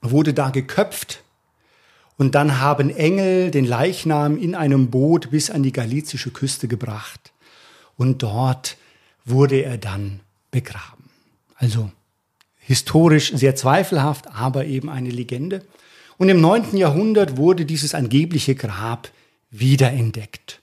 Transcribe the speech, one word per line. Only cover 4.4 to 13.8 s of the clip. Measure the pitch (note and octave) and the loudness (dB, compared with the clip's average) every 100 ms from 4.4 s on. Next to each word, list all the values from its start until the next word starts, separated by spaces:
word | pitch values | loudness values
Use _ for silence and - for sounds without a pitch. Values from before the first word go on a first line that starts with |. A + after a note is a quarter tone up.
| E3+ | -4
einem | F3+ D3+ C#3 B2+ | -2 0 2 2
Boot | B2 C#3+ E3 D3+ | 2 2 2 0
bis | D3 - | -4 -2
an | D#3 | -2
die | C3+ | -2
galizische | B2+ A#2 C3 D3+ B2+ - | -2 -4 -6 -6 -10 -10
Küste | - C3+ - B2 | -6 -6 -6 -6
gebracht. | A2+ A2+ G#2+ - - _ _ _ _ _ _ _ _ | -6 -6 -10 -14 -20 _ _ _ _ _ _ _ _
Und | B2+ C3+ | 0 0
dort | A#2+ G#2+ C3 C3 - - _ _ _ _ | -2 -2 0 -2 -6 -14 _ _ _ _
wurde | - B2+ C#3 C3+ | -2 2 4 2
er | C3+ A#2+ | -2 -6
dann | G#2 F#2+ G2+ G2 _ _ _ | -8 -8 -8 -10 _ _ _
begraben. | B2+ - G#2 - _ - _ _ _ _ _ | -6 -6 -14 -20 _ -20 _ _ _ _ _
Also | B2 A2 G#2+ - _ _ _ _ _ _ | -2 -2 -6 -10 _ _ _ _ _ _
historisch | - C3 - D#3 E3 D#3 D3 | -2 -2 2 4 6 6 2
sehr | B2+ C3+ C3 | 0 0 2
zweifelhaft, | C3 D#3 | 2 2